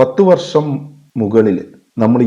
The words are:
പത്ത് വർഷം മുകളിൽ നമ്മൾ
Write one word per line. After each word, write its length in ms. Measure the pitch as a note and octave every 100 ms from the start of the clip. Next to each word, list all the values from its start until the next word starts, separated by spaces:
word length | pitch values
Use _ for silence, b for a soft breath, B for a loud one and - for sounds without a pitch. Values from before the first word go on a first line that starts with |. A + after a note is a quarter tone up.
പത്ത് 220 | C3 - F#3+
വർഷം 380 | F3+ - D#3+ D3+ C3+ - - _ A#2
മുകളിൽ 360 | G#2 A2+ G#2+ F#2 - - _ -
നമ്മൾ 160 | A2 B2